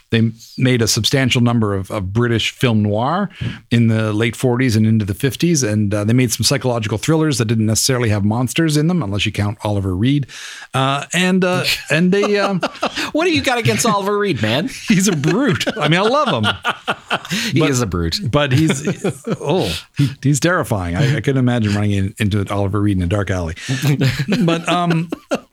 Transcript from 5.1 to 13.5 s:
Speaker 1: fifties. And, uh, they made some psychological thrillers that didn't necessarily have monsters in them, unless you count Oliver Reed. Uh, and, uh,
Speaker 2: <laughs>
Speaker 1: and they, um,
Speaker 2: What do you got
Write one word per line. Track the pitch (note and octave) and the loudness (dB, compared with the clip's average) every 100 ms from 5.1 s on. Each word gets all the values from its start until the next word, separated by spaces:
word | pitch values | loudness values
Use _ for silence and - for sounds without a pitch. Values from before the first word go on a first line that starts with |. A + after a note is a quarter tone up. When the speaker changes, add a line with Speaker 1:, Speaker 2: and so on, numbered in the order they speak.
Speaker 1:
fifties. | G2 C#3 - E3+ D#3 | -2 -4 0 0 0
And, | A2 G#2+ G#2 | 0 0 0
uh, | G#2 | -2
they | G#2 | 2
made | B2 B2 | 2 2
some | - | 0
psychological | A2 C#3 B2+ A#2 G#2+ G#2+ | 0 0 0 -2 -2 -2
thrillers | - D#3+ D#3 A#2+ | 0 2 2 0
that | A2+ | 0
didn't | A#2 G#2+ | 0 0
necessarily | A2 - B2+ A#2+ | 0 0 0 2
have | G#2 | 2
monsters | G#2 A2+ B2+ - D#3+ D3+ | 0 0 -2 0 0 2
in | D#3 | 2
them, | F3+ | 0
unless | G2+ G2+ G2+ | -2 -2 -2
you | |
count | G2+ G#2 G#2 | -2 -2 -2
Oliver | G#2 G#2 F#2+ | -2 0 0
Reed. | F2+ B2 C#3+ B2+ - - - - | 0 2 2 -2 -8 -16 -16 -6
Uh, | C3+ C3+ C#3 C#3 | -2 0 -2 -2
and, | E3+ F3+ F#3 | -2 2 2
uh, | F3+ F3+ D#3+ - | 2 0 -2 -4
Speaker 2:
<laughs> | - | -2
Speaker 1:
and | D3+ F3+ | 2 2
they, | G3 G#3 G3+ | 2 2 0
um, | G3 F3+ - - C#4+ - D4+ | 0 -2 -4 -4 -6 -4 -4
Speaker 2:
What | D4+ | -2
do | F4 | 0
you | D4+ | 0
got | C4+ | 0